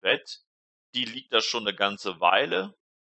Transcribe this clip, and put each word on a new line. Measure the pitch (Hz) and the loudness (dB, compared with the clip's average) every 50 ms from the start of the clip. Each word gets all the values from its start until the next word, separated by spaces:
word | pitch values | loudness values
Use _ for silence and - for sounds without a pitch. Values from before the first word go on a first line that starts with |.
Bett. | - 95 131 143 - - - - _ _ _ _ _ _ _ _ _ _ - | 0 0 0 0 -2 -10 -18 -18 _ _ _ _ _ _ _ _ _ _ -8
Die | 123 123 | -8 -6
liegt | 113 117 131 - - 120 | -6 -8 -14 -10 0 0
da | 110 | 0
schon | 110 - - 117 107 | 0 0 -4 -2 -2
eine | 104 95 | -4 -2
ganze | 92 101 101 101 - - 101 87 80 | 0 0 -2 -2 -4 -6 -8 -4 2
Weile. | 90 87 95 107 143 165 175 185 190 202 - _ _ _ _ _ _ | 4 4 4 4 2 2 0 -2 -2 -2 -8 _ _ _ _ _ _